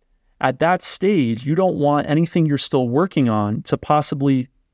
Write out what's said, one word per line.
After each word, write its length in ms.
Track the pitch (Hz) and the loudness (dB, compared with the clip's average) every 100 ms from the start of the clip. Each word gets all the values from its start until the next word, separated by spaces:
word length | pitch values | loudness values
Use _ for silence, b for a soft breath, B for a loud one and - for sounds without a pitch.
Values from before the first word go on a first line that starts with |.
| _ _ _ _ | _ _ _ _
At 180 | 131 131 | -2 0
that 240 | 160 180 | 0 0
stage, 640 | - - 190 196 117 113 147 | -2 -2 0 2 0 -2 -2
you 80 | |
don't 220 | 165 185 160 | 0 0 0
want 320 | 143 147 143 | 0 0 0
anything 360 | 147 165 175 | 0 0 0
you're 140 | 156 143 | 0 0
still 300 | - 139 123 | 0 -2 0
working 420 | 131 185 - 123 | 0 0 2 2
on 320 | 107 104 110 | 2 -2 -4
to 160 | - 147 | -4 -6
possibly 680 | - 151 - 143 139 131 127 _ _ | 0 0 0 -2 0 0 -2 _ _